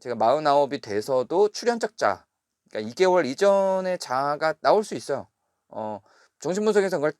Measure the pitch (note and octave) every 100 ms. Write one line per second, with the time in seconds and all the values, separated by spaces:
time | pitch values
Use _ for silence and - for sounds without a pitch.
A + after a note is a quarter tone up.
0 | B2+ A2+ A2+ D3 D3+ C#3+ C#3 C#3 A2+ G2+
1 | G#2+ C3 B2+ E3+ G#3 - A3+ A#3 A3+ -
2 | A2+ F#2 _ _ _ _ _ A2 A2 B2
3 | F#3 F3+ C3 C3+ G3+ G3 F#3+ F#3+ F#3 F3+
4 | - B2+ C#3+ D3+ D#3+ - C3+ G3 G#3 C#3+
5 | - C3 G2 _ _ _ _ G#2+ G#2+ G#2
6 | _ _ _ _ D3 F#3+ G#3+ G3+ F#3+ F3
7 | D3+